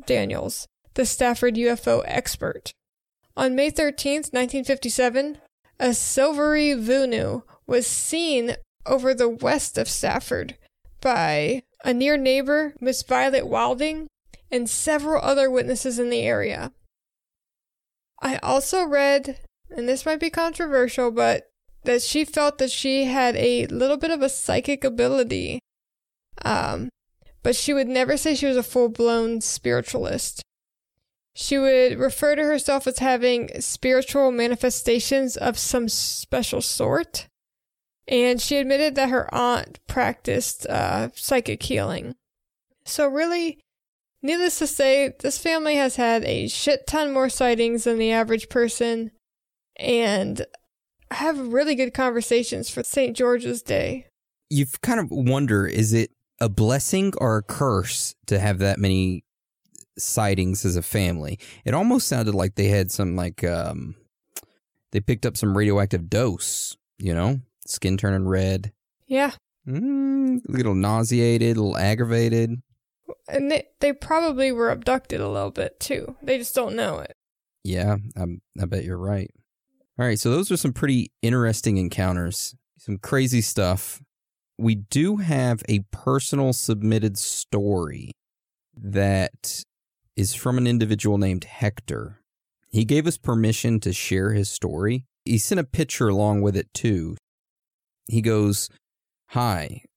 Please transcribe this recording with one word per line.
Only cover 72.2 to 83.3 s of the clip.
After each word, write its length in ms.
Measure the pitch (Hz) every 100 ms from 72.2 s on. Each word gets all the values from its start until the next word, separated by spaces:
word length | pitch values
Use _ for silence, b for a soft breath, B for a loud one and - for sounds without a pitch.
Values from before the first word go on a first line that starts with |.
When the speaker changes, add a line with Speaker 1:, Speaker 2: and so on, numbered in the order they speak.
| 117 113 113 120 - _ _ _ - - -
Speaker 1:
And 220 | 277 277
they, 160 | 302 - _
they 140 | 285
probably 580 | 277 - 320 330 262 269
were 180 | 240 233
abducted 520 | 240 233 254 - -
a 80 | 101
little 220 | 101 101
bit, 280 | - - -
too. 380 | - 285 - 254
They 180 | 277 262
just 160 | 240 -
don't 200 | 226 220
know 220 | 214 175
it. 160 | 69 - _ _ _ _
Speaker 2:
Yeah, 340 | 98 90 95 104 104 -
I'm, 240 | 87 87 - -
I 60 | 90
bet 180 | 95
you're 140 | 87 90
right. 340 | 95 101 - - _ _ _ _ _ -
All 80 | 123
right, 140 | 107
so 120 | 120
those 200 | 135 202
are 60 | 180
some 160 | 143
pretty 380 | 131 147 127 - -
interesting 560 | 113 123 117 110 - 98
encounters, 800 | 90 - 92 90 87 92 - - _ _
some 180 | - 98
crazy 440 | - 139 131